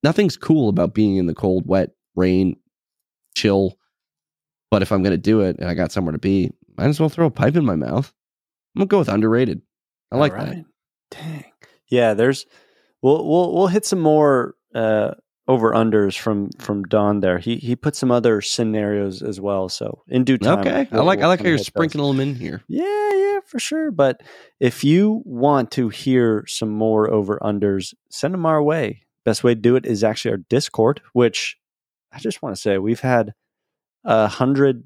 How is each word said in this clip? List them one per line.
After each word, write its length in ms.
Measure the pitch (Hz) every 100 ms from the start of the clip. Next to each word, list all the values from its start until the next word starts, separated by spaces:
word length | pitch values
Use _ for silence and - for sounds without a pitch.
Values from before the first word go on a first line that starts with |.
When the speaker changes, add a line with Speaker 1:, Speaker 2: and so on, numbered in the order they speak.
Speaker 1:
nothing's 320 | 143 156 196 -
cool 300 | - 160 113
about 240 | 98 87
being 220 | - 107 95
in 80 | 87
the 80 | 78
cold, 300 | 98 92 87
wet, 240 | 95 90 _ _ -
rain, 420 | 92 92 92 - _ _ _ _ _ _ _ -
chill. 420 | 107 98 95 - _ _ _ _ _ _ _ _ _
But 120 | 104
if 100 | 95
I'm 120 | 98
gonna 140 | 95 90
do 220 | - 110
it 160 | 95 -
and 120 | 87
I 40 |
got 180 | 85 85
somewhere 180 | - 85
to 60 | 78
be, 320 | 98 98 85 - _ -
might 100 | 120
as 120 | 147
well 100 | 160
throw 180 | 156 165
a 40 |
pipe 240 | - 117 165
in 100 | 135
my 100 | 82
mouth. 380 | 62 85 139 _ _ _ _ _ _ -
I'm 40 |
gonna 60 | 190
go 120 | 202
with 100 | 135
underrated. 520 | 101 110 117 123 - _ _ _ _ _
I 60 | 127
like 160 | 147
Speaker 2:
All 60 | -
Speaker 1:
that. 80 | 151 180
Speaker 2:
right. 100 | 160 _ _ _ _
Dang. 340 | - 156 156 - _ _ _ _
Yeah, 260 | 123 117
there's, 320 | 107 120 135 - _ _ _ _ _
we'll, 240 | 127 151 -
we'll, 260 | 165 175
we'll 140 | 170 190
hit 180 | 196 208
some 140 | 190
more, 560 | 156 151 147 131 - - _
uh, 400 | 117 110 107 104 - _ _ -
over 240 | 127 113
unders 460 | 113 113 107 101 -
from, 320 | - 104 101 -
from 240 | - 101
Don 360 | 92 107 104 104
there. 180 | 95 90
He, 180 | - 117
he 180 | 120 123
put 200 | 156 -
some 160 | 127
other 280 | 120 117 107
scenarios 800 | - - 113 107 104 104 98 95
as 200 | - 95
well. 260 | 101 98 92
So 360 | - 113 - _
in 160 | 127
due 140 | 127 127
time, 220 | 104 190
Speaker 1:
Okay. 280 | 196 - 269
I 40 | 113
Speaker 2:
we'll, 80 |
Speaker 1:
like, 160 | 165 202
I 20 |
Speaker 2:
we'll 60 | 165
Speaker 1:
like 100 | 180
how 40 |
Speaker 2:
kinda 60 | 185
Speaker 1:
you're 80 | 147
Speaker 2:
hit 20 |
those. 60 | 98
Speaker 1:
sprinkling 400 | - 160 147 143
them 120 | 135
in 140 | 135 127
here. 260 | 82 90 _
Speaker 2:
Yeah, 440 | 160 370 415 415
yeah, 260 | 392 392 403 _
for 140 | 240
sure. 320 | - 311 311
But 300 | 175 135 123 - - - _
if 220 | 123 - 139
you 360 | 165 208 220 -
want 460 | 123 139 139 120
to 180 | - 120
hear 560 | - - 127 117 107 -
some 220 | - 113
more 400 | 107 110 110 107
over 260 | 110 98 104
unders, 540 | 107 104 101 98 92 - _
send 240 | - 147
'em 120 | 185 165
our 180 | 156
way. 380 | 147 160 113 107 _ _ -
Best 180 | 107
way 100 | 123 113
to 40 |
do 160 | 113 127
it 100 | 117
is 180 | 107 107
actually 260 | 110 117
our 60 | 104
Discord, 640 | - 127 - - 113 147 _
which 440 | 123 120 - - - _ _ _ _ _
I 60 | -
just 220 | 220 -
wanna 140 | 139 95
say 220 | 107 98
we've 220 | 101 117
had 320 | 131 123 110 - _ _ _ _ _ _ 220
a 220 | 113 107
hundred 560 | - 131 139 139 123